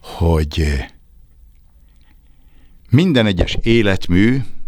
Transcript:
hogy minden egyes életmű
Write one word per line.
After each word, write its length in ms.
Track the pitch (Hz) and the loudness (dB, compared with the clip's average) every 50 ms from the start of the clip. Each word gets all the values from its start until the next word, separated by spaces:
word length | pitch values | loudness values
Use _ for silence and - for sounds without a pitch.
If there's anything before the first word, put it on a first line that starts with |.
hogy 840 | - - - - 90 85 82 78 78 73 - - 78 73 71 67 64 - - - _ _ - - - - - - - - - _ _ - _ - - _ _ - - _ _ - _ _ - - _ - _ - - - - - - - | -20 -18 -8 -2 0 0 2 0 0 -2 -2 -2 -2 -2 -2 -4 -6 -10 -16 -20 _ _ -20 -20 -20 -20 -20 -20 -20 -20 -20 _ _ -20 _ -20 -20 _ _ -20 -20 _ _ -20 _ _ -20 -20 _ -20 _ -20 -20 -20 -20 -20 -8 0
minden 360 | 107 135 175 190 151 123 110 | 2 2 2 4 2 2 2
egyes 300 | 107 98 85 90 - - - | 2 2 0 -2 -2 -2 -4
életmű 800 | - 117 117 117 107 101 95 - - - 85 90 101 117 127 135 127 - - - - | 0 2 2 2 2 2 0 0 0 0 2 2 2 2 2 -2 -4 -6 -6 -6 -6